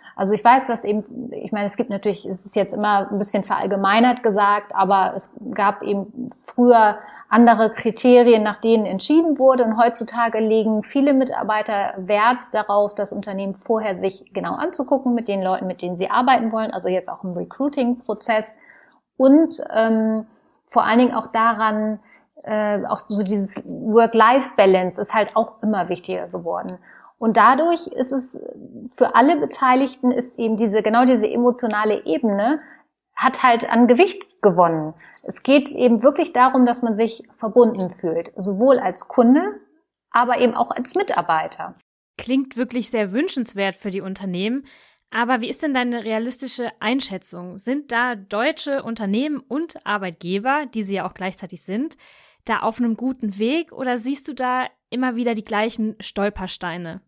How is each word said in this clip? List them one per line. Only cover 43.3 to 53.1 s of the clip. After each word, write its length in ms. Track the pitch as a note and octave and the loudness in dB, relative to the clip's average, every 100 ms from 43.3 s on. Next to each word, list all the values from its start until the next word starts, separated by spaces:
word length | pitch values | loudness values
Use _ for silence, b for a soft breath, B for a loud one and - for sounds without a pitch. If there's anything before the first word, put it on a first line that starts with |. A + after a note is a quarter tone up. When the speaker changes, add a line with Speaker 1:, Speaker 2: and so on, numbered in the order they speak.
| C4+ A3+ G3 G3 F#3 | -4 -6 -4 -6 -6
Speaker 2:
für 140 | G#3 | -10
die 100 | F#3 | -8
Unternehmen. 640 | F#3+ F#3+ G3 F3+ G#3 C4 b b b b _ | -10 -10 -8 -4 -4 -6 b b b b _
Aber 280 | A3 A#3+ B3+ | -4 -2 -2
wie 80 | A#3+ | -2
ist 120 | - | -4
denn 120 | D#4 | -2
deine 300 | C4 B3 A#3+ | -2 -2 -4
realistische 640 | A3 A3 A#3+ A#3+ C4 - A#3 - | -4 -4 -4 -8 -10 -8 -8 -6
Einschätzung? 800 | G#3+ C4+ - F#3 - F3 F3+ F#3 | -4 -2 -4 -10 -10 -14 -16 -10
Sind 340 | - C#4+ C#4+ | -6 -6 -4
da 220 | A#3 B3 | -2 -2
deutsche 680 | A3 F#3+ G#3 C4+ D#4+ C#4+ C#4 | -4 -6 -4 -2 -4 -6 -6
Unternehmen 580 | - A3+ G3 G#3 D4+ C#4+ - | -6 -6 -2 -2 -2 -6 -6
und 400 | C#4 E4 - - | -8 -8 -10 -6
Arbeitgeber, 760 | G#3 F#3 E3 E3+ G3 B3 C#4+ D4 | -6 -6 -10 -6 -4 -2 -2 -4
die 120 | A3 | -8
sie 100 | G3 | -4
ja 120 | G3 F3+ | -6 -6
auch 60 | |
gleichzeitig 540 | - F#3 - F#3 F3 - | -8 -10 -10 -16 -14 -8
sind, 320 | G#3 D#4 - b b b b - | -6 -6 -10 b b b b -6
da 140 | A3 | -2
auf 180 | A3 A3 | -2 -2
einem 180 | A#3+ A3 | -4 -2
guten 420 | B3+ | -4